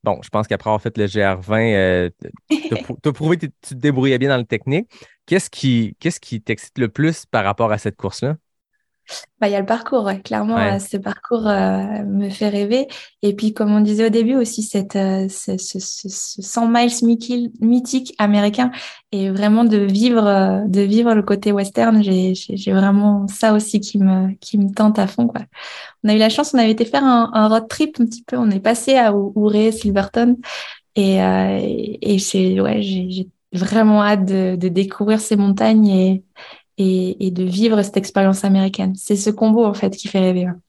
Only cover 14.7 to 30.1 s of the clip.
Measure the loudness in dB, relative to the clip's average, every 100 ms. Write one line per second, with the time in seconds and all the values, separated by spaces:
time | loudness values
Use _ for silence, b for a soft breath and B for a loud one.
14.7 | -4 -4 -2 -2 -2 -4 -6 -8 -6 -6
15.7 | -10 -10 -12 -12 -12 -12 -12 -8 -2 0
16.7 | 2 2 2 0 0 -2 -4 -6 -2 2
17.7 | 2 0 -6 -6 -2 2 2 2 0 -4
18.7 | -4 B B _ -4 -4 0 2 4 4
19.7 | 4 2 2 2 2 2 2 2 0 0
20.7 | 0 2 2 4 2 2 0 0 -2 -2
21.7 | 0 4 4 4 2 0 -2 -6 -8 0
22.7 | 2 4 4 4 2 -2 -2 2 2 0
23.7 | -4 -2 0 2 2 0 -4 -4 0 0
24.7 | 2 2 2 -2 0 -2 -2 -12 B B
25.7 | B B B 0 4 4 2 0 2 2
26.7 | 2 0 2 4 4 2 2 4 2 -2
27.7 | -4 -4 0 -2 -2 -8 -2 0 2 0
28.7 | -2 2 4 4 2 -2 0 2 4 2
29.7 | 0 -2 -2 -2